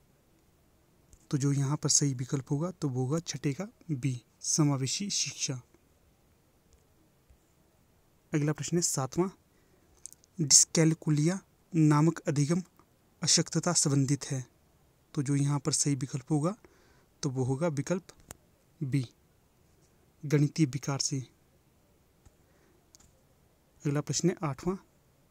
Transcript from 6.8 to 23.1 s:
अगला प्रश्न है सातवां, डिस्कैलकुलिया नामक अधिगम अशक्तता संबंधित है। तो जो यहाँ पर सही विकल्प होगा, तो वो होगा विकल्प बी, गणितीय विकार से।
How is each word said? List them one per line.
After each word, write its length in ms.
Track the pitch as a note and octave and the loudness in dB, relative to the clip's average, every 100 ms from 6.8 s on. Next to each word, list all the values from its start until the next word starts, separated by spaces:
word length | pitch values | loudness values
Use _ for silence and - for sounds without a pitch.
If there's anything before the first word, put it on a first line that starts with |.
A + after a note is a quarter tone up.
| _ _ _ _ _ - _ _ _ _ _ _ _ _ - | _ _ _ _ _ -20 _ _ _ _ _ _ _ _ -4
अगला 180 | D#3 D3 | -2 0
प्रश्न 240 | D3+ C#3 E3+ | -2 -2 -2
है 60 | |
सातवां, 460 | E3+ - B2+ E3 F#3+ - _ _ _ _ _ _ - - _ - | 0 -2 -4 -2 -2 -4 _ _ _ _ _ _ -20 -20 _ -4
डिस्कैलकुलिया 1000 | C#3+ - - F3 D#3+ D#3+ E3 D3 D#3 F#3+ - _ _ | 4 4 4 4 4 2 0 0 0 -2 -8 _ _
नामक 440 | E3 D3+ D3 D#3+ - | 4 6 6 4 2
अधिगम 440 | - C#3+ C#3+ F3 - _ _ _ _ - | -2 0 2 0 -4 _ _ _ _ -6
अशक्तता 500 | D#3+ - D#3+ E3 F3+ | 0 2 2 -2 0
संबंधित 580 | E3 D3+ C#3 C3+ C#3 - | 0 2 2 2 0 -2
है। 160 | C3 B2+ _ _ _ _ _ _ | -8 -8 _ _ _ _ _ _
तो 80 | - | -6
जो 140 | C3+ C#3+ | 0 0
यहाँ 220 | C#3 C#3+ | 2 0
पर 120 | E3 | 0
सही 220 | - C#3+ | -2 0
विकल्प 360 | C3+ C3 C3+ - | -2 -4 -8 -2
होगा, 260 | D#3 D#3+ A3 - _ _ _ _ - | 0 0 -4 -12 _ _ _ _ -8
तो 80 | D3+ | -6
वो 140 | C3 | -2
होगा 240 | B2+ C3+ F3 | -2 0 -2
विकल्प 380 | C#3 C3+ F#3 - - - - _ _ _ - | -2 -2 -4 -6 -20 -20 -20 _ _ _ -10
बी, 240 | C#3 C#3 A#2+ _ _ _ _ _ _ _ _ _ _ _ D3 | -4 -2 -4 _ _ _ _ _ _ _ _ _ _ _ 0
गणितीय 400 | D3 C#3+ - D3 | 2 2 2 0
विकार 320 | C3 - C#3 | 0 -4 -4
से। 220 | - C3+ B2 _ _ _ _ _ _ _ _ _ - _ _ _ _ _ _ - _ | -4 -6 -8 _ _ _ _ _ _ _ _ _ -20 _ _ _ _ _ _ -20 _